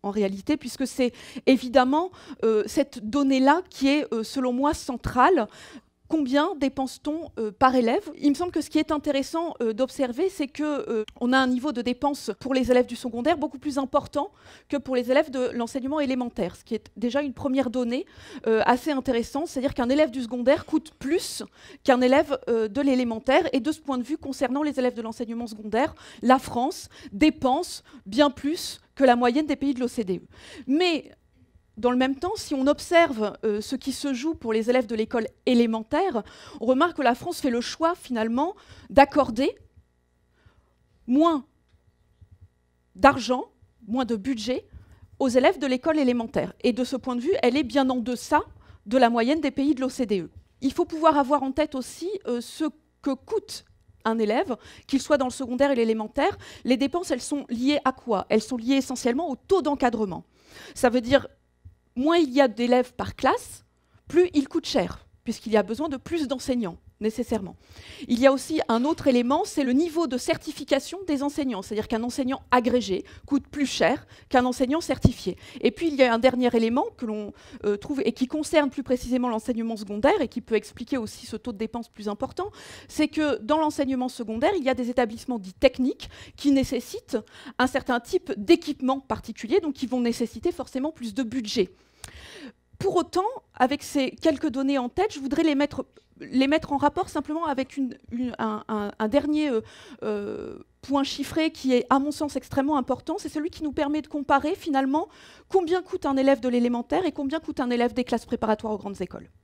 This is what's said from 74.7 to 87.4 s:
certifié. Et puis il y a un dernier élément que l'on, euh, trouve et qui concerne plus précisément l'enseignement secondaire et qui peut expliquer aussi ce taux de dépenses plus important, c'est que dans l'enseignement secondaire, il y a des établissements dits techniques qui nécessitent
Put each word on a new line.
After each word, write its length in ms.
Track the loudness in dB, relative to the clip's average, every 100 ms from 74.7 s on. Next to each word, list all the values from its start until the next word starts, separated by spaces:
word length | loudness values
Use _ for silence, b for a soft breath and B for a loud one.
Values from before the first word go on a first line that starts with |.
| -2
certifié. 560 | -2 2 2 2 -8 -8 B B
Et 100 | 0
puis 160 | 0 -4
il 80 | 4
y 80 |
a 100 | 4
un 60 | 6
dernier 300 | 4 4 2
élément 320 | 2 2 2 -2 -4
que 80 | -8
l'on, 280 | -6 -8 B B -6 -2
euh, 100 | -2
trouve 260 | -4 -2 -2
et 60 |
qui 160 | -2 -4
concerne 420 | -4 2 2 2
plus 140 | -4
précisément 460 | -4 -4 0 -2 0
l'enseignement 460 | -4 -4 -4 -4 -6
secondaire 460 | -8 0 2 2
et 60 | 0
qui 140 | -6
peut 140 | -2 -2
expliquer 420 | -2 -14 -6 -4
aussi 280 | -6 -12 -12
ce 100 | -12
taux 180 | -10
de 40 | -8
dépenses 320 | -8 -8 -12
plus 180 | -10 -8
important, 440 | -6 -6 -6 -8 B B B B
c'est 220 | 0 0
que 280 | 2 0 -2
dans 200 | 0 2
l'enseignement 520 | 2 0 -2 0 -4
secondaire, 420 | -6 -8 0 2 2
il 60 |
y 60 | 0
a 40 |
des 160 | 0 0
établissements 500 | 0 0 -2 -6 -6
dits 140 | -8
techniques 560 | 2 2 4 -2 -2 -10 B B -2
qui 140 | 2
nécessitent 640 | 4 2 -2 -6 -12 -6 -6 -6 B